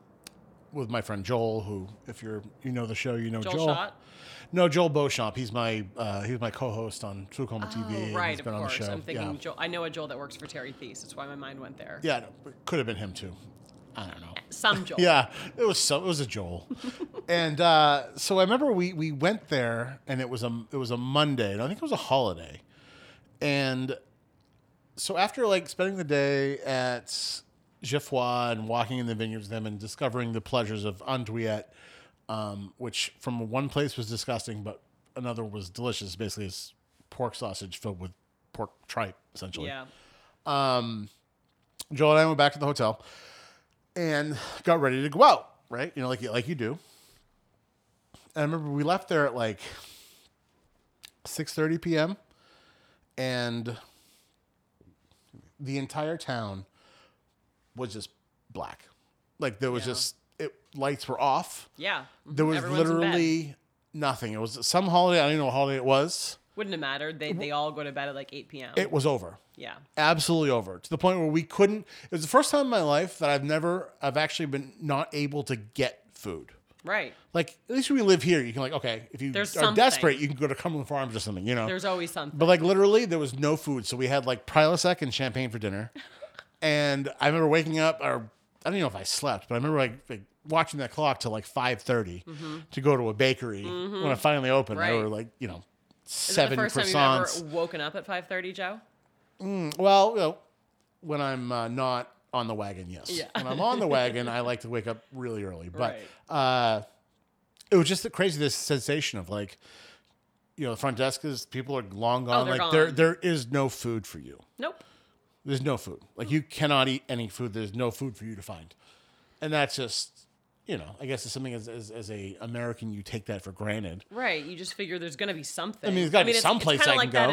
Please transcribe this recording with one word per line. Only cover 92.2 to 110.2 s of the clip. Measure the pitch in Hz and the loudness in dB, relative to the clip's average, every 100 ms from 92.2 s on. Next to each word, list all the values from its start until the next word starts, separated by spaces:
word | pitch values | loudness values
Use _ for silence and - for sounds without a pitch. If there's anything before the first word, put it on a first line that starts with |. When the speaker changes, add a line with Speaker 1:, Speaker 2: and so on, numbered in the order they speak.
| 165 | -14
Speaker 2:
Mm-hmm. | 151 160 156 156 | -12 -12 -12 -12
Speaker 1:
to | 139 | 0
go | 139 135 | 4 4
to | 113 | 2
a | |
bakery | 107 131 127 120 98 | 2 2 2 -4 -6
Speaker 2:
Mm-hmm. | 131 180 190 202 | -6 -6 -6 -2
Speaker 1:
when | 151 | -2
it | 120 | 2
finally | 151 147 127 | 4 4 4
opened. | 135 131 101 | 2 2 0
Speaker 2:
Right. | - | 0
Speaker 1:
They | 117 | 0
were, | 107 | 0
like, | 107 113 - | -4 -8 -10
you | 117 | -10
know, | 85 - _ _ _ - | -10 -18 _ _ _ -10
Speaker 2:
Is | |
it | - - | -6 0
the | |
Speaker 1:
seven | 190 135 131 | 2 4 2
Speaker 2:
first | 214 | 0
time | - - | 0 2
you've | 147 | 6
ever | 135 131 | 6 6
Speaker 1:
croissants. | - 170 156 | 2 -4 -4
Speaker 2:
woken | 165 170 165 | -4 -2 -4
up | 151 | -6
at | 185 202 | -8 -8
five | 185 175 | -8 -6
thirty, | 185 185 | -6 -6
Joe? | 196 185 220 - _ _ _ _ - | -6 -8 -8 -16 _ _ _ _ -10
Speaker 1:
Mm, | 196 196 156 151 | -6 -4 -4 2
well, | 196 196 208 | 6 8 8
you | 226 | 4
know, | 160 - _ _ _ _ _ _ | 0 0 _ _ _ _ _ _
when | 165 147 | -4 -2
I'm, | 139 131 123 | -2 -2 -2
uh, | 120 117 | -2 -2
not | 127 131 123 123 _ _ | -2 0 -2 -4 _ _
on | 127 113 | -4 -2
the | |
wagon, | 107 101 92 90 | -4 -6 -8 -12
yes. | 90 - | -12 -8
Speaker 2:
Yeah. | 170 - | -8 -6
Speaker 1:
When | - 127 | -6 -4
I'm | 135 | 0
on | 220 247 | 0 2
the | 175 | 2
Speaker 2:
<laughs> | 135 | 4
Speaker 1:
wagon, | 123 117 120 | 2 0 -2
I | 120 | -2
like | 120 120 | -2 -4
to | 117 | -4
wake | 120 107 | -6 -4
up | 113 _ | -8 _
really | 131 123 110 | -10 -8 -6
early. | 98 85 87 | -8 -10 -10
But, | 87 120 - - - - | -4 -4 -4 -14 -20 -4
Speaker 2:
Right. | 151 | 0
Speaker 1:
uh, | 131 127 117 107 - _ _ _ _ _ _ - - | 2 4 2 0 -4 _ _ _ _ _ _ -20 4
it | 190 | 6
was | 151 | 6
just | 185 | 2
the | - | -2
crazy, | - 190 147 | 0 0 2
this | 143 | 0
sensation | - - 139 - 147 - 104 | 0 0 0 0 -2 -2 -6
of, | 87 | -6
like, | 104 101 - - - - - _ _ | -6 -6 -12 -20 -20 -20 -20 _ _